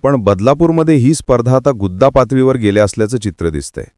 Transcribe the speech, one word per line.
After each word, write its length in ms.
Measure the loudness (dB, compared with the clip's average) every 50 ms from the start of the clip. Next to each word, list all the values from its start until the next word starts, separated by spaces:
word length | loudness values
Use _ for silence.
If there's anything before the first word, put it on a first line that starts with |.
| 0
पण 120 | 0 0
बदलापूरमध्ये 800 | 0 0 0 0 2 2 0 2 2 2 0 2 0 2 2 2
ही 180 | 2 2 2 0
स्पर्धा 420 | -2 0 0 0 0 2 2 0
आता 160 | 2 2 0
गुद्दा 380 | -2 -2 -4 -6 -2 2 0 2
पातळीवर 480 | 4 2 0 2 0 0 0 0 0
गेल्या 260 | 0 0 0 2 2 2
असल्याचं 340 | 0 0 -4 -4 -4 -4
चित्र 320 | -6 -6 -6 -8 _ -6 -4
दिसतंय. 360 | -4 -6 -10 -10 _ -14 -16 _ _